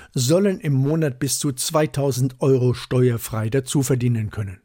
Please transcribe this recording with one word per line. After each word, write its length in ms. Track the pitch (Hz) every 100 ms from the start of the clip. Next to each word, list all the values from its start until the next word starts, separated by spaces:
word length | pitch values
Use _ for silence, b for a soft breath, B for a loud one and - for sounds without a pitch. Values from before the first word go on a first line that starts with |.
| B
sollen 480 | - 123 165 202 185
im 140 | 156 135
Monat 440 | 135 160 156 127
bis 200 | 143 -
zu 120 | 147
zweitausend 880 | 131 - 156 156 151 139 127 131 -
Euro 340 | 139 131 123
steuerfrei 760 | 120 - 127 127 117 - 110 110
dazuverdienen 800 | 135 127 151 131 131 120 117 107
können. 320 | - 101 92